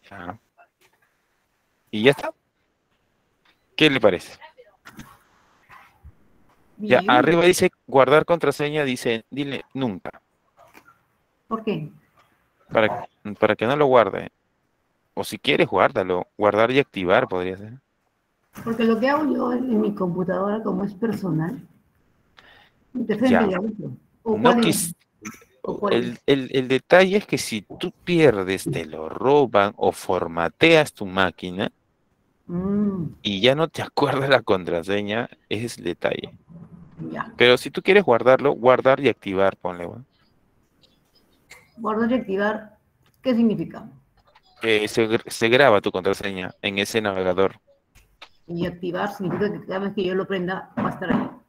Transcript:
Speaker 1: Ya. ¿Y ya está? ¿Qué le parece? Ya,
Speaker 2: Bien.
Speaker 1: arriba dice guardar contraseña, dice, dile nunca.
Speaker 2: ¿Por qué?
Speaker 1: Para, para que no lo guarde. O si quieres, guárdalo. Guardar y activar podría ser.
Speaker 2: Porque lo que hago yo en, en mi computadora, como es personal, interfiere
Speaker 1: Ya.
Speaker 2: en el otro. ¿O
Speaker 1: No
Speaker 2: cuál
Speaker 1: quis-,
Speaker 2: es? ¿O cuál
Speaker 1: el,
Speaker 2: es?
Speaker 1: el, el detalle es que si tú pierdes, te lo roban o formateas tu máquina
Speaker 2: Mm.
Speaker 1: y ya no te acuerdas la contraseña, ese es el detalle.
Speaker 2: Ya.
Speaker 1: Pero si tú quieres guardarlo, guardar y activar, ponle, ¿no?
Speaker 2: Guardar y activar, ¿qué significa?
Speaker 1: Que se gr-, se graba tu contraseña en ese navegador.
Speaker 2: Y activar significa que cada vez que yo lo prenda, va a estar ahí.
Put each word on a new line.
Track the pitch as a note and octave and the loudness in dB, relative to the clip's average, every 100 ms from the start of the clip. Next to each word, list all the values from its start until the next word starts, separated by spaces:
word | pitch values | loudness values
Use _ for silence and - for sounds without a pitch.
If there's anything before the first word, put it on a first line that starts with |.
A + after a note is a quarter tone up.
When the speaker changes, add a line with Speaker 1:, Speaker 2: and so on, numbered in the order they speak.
| _ | _
Speaker 1:
Ya. | G2 F2 A2 _ _ _ _ _ _ _ _ _ _ _ _ _ _ _ | -16 -14 -16 _ _ _ _ _ _ _ _ _ _ _ _ _ _ _
¿Y | G#2+ | 2
ya | A#2+ | 4
está? | C#3+ - _ _ _ _ _ _ _ _ _ _ _ _ _ _ - | 2 -6 _ _ _ _ _ _ _ _ _ _ _ _ _ _ 2
¿Qué | D#3 | 2
le | C3+ | 6
parece? | A2 E2+ - - - _ - _ - - - _ _ _ _ _ _ - _ _ - _ _ _ _ _ _ - | 4 2 -8 -20 -20 _ -20 _ -20 -20 -20 _ _ _ _ _ _ -20 _ _ -20 _ _ _ _ _ _ -12
Ya, | G#3 B2 | 2 2
Speaker 2:
Bien. | F#3+ | 6
Speaker 1:
arriba | B2 B2+ E3+ | 4 4 4
dice | F3 F3+ F#3 _ - | 4 4 0 _ 0
guardar | C3+ B2+ D3+ D#3 | 4 6 4 4
contraseña, | E3+ C#3+ - D3 D3+ C#3 | 0 0 -2 -4 -2 -2
dice, | B2 B2+ A2+ _ | -2 -4 -4 _
dile | C3 C#3+ C3 - | -8 -8 -8 -10
nunca. | C3+ B2+ F2+ - - _ _ _ _ _ - _ _ _ _ _ _ _ | -6 -6 -6 -12 -16 _ _ _ _ _ -20 _ _ _ _ _ _ _
Speaker 2:
¿Por | A3+ | -8
qué? | G#3+ E3+ D3+ - _ _ _ _ _ _ _ | -6 -6 -8 -16 _ _ _ _ _ _ _
Speaker 1:
Para, | A#2 A2 - - _ G#2 G2+ | 0 0 -2 -12 _ -14 -2
para | G#2+ G#2+ | 0 0
que | A2+ | 0
no | C#3+ | 0
lo | C#3+ | 4
guarde. | B2+ G2 F2+ F2+ _ _ _ _ _ _ _ _ - | 4 4 -2 -10 _ _ _ _ _ _ _ _ -12
O | |
si | G2 G#2 | -10 -4
quieres, | B2+ C#3+ F3 | 0 2 2
guárdalo. | F#2 A#2+ B2 F#2 F2+ - - | 2 2 2 -2 -4 -6 0
Guardar | G#2 G#2 A2+ | 2 2 2
y | C3 | 2
activar | C3+ - F2+ G#2 B2+ | -2 -4 2 2 2
podría | F#2 F#2 F#2 | -4 -6 -8
ser. | G#2+ C3 _ _ _ _ _ _ _ - | -14 -20 _ _ _ _ _ _ _ -14
Speaker 2:
Porque | A3+ A3+ | -8 -2
lo | A3+ G#3+ | 0 2
que | C4 | 2
hago | D4 D4 | 0 0
yo | B3 B3 | -2 -2
en, | B3 C4 | -4 -2
en | G#3+ | 0
mi | G#3+ G#3 | 0 -2
computadora, | F#3 E3+ F3+ F3+ G3+ G#3+ | -4 -4 -4 -2 -2 -4
como | G#3 F3+ | -4 -4
es | G3+ | -6
personal, | - A#3 G3+ F#3+ D#3 E3 B3 - _ _ _ _ _ _ _ _ _ _ _ _ | -4 -6 -4 -4 -2 -4 -8 -16 _ _ _ _ _ _ _ _ _ _ _ _
interfiere | B3+ A3+ G#3 B3+ | -10 -6 -2 2
Speaker 1:
Ya. | A#3 | 2
Speaker 2:
en | G#3 | 2
el | F3+ | -2
otro. | G#3+ - D3 - _ _ | -6 -8 -14 -14 _ _
¿O | A3+ G#3+ | -4 2
Speaker 1:
No | C3+ | 4
Speaker 2:
cuál | A#3 | 4
Speaker 1:
quis-, | G#3 | 2
Speaker 2:
es? | - E3+ - _ _ G#3+ - _ _ | 0 -4 -10 _ _ -16 -16 _ _
¿O | - - | -10 -6
cuál | G3+ | -2
Speaker 1:
el, | A#2 A#2+ | -2 -2
Speaker 2:
es? | A#2 - | -6 0
Speaker 1:
el, | C#3 B2+ | 0 2
el | C3+ B2+ | -4 0
detalle | C3 _ F3 F#3+ G3+ | -2 _ 6 6 2
es | - | -2
que | C#3 | -6
si | - A2 - - | -4 -8 -10 -10
tú | F3+ _ | -10 _
pierdes, | - E3+ D3+ G#2 F#2 F#2+ - | -2 4 4 4 -2 -4 -4
te | D#2+ D#2+ | -6 -8
lo | D#2 D#2 | -10 -10
roban | - A#2 D3 B2 G#2 G2+ - | -4 2 4 4 2 2 0
o | G2+ | -2
formateas | - - F2+ E2+ E2 E2+ _ D#3+ E3 D3+ | -2 -4 -2 -2 -2 -4 _ 4 6 2
tu | - G2 | -6 -6
máquina | F#2+ F#2 - F#2 F2+ A2+ _ _ _ _ _ _ _ - | 0 0 -2 -10 -6 -8 _ _ _ _ _ _ _ -10
Speaker 2:
Mm. | F3 F#3+ G3+ G#3 F#3+ D#3 - | -6 -2 -2 -2 -4 -8 -8
Speaker 1:
y | - G2 | -8 0
ya | A#2+ C#3+ | 0 0
no | D#3+ | -2
te | - | -4
acuerdas | A#2+ - C#3 C3 C#3 | -8 -2 -2 -2 0
la | B2+ | 0
contraseña, | A2 F#2+ E2+ E2+ F2 G2+ G2+ A2 B2 - _ | 2 -2 0 -4 -2 -4 -2 -6 -6 -14 _
ese | G#2 A#2 | -8 -8
es | - | -8
el | |
detalle. | F#2+ E2+ - - - - _ - - - - - - | -8 -4 -4 -4 -10 -18 _ -20 -20 -20 -20 -16 -12
Speaker 2:
Ya. | - - - | -12 -12 2
Speaker 1:
Pero | A#2+ B2 | 4 4
si | C#3+ | 0
tú | - | -6
quieres | - G3 D#3+ | 2 4 4
guardarlo, | A#2 A#2 C3 C3+ | 2 4 4 2
guardar | B2 A#2+ B2 B2 C#3 | 2 4 4 4 2
y | C3+ | 0
activar, | G#2 G2+ F#2+ G2 - | -2 -4 0 0 0
ponle, | F#2 F2 | -10 -10
¿no? | F2 G#2+ C3+ _ _ _ _ _ _ _ _ _ _ _ _ _ _ - _ - | -12 -14 -20 _ _ _ _ _ _ _ _ _ _ _ _ _ _ -20 _ -10
Speaker 2:
Guardar | G#3+ A3 A3+ | -4 -2 0
y | |
activar, | B3 F#3+ F#3+ G#3 G#3+ - _ _ _ _ _ | 0 -2 -2 -2 -4 -10 _ _ _ _ _
¿qué | C4 A#3 | -2 2
significa? | A#3 E3 E3 - - - _ _ _ _ _ _ | 2 2 -6 -10 -18 -20 _ _ _ _ _ _
Speaker 1:
Que | A2+ G#2+ G#2+ | 0 2 2
se | - A2 | 0 0
gr-, | A2+ - | 0 -2
se | - A2+ | -4 2
graba | B2+ C#3 G2+ | 4 6 4
tu | G#2 | 2
contraseña | F#2+ F#2 G2 G2+ F#2+ F#2 - | -2 -2 -4 -6 -8 -10 -8
en | G2+ G2 | -6 -4
ese | G2+ A2+ | -2 -2
navegador. | G#2+ F#2+ F#2 F2+ F#2+ - _ _ _ _ _ _ - _ _ | -2 -2 -2 2 0 -2 _ _ _ _ _ _ -20 _ _
Speaker 2:
Y | E3+ F3 | -6 -6
activar | F3 F3+ F3 G3+ | -6 -8 -6 -8
significa | - F3+ - G#3 | -6 -6 -4 -4
que | E3+ - | -6 -10
cada | F#3 | -8
vez | G3+ | -6
que | G3+ F3+ | -4 -4
yo | F#3 | -4
lo | F#3 | -4
prenda, | G3 F3+ F#3+ - - | -4 -4 -8 -8 -6
va | - | -6
a | |
estar | - F3 | -6 -4
ahí. | - - - | -4 -4 -12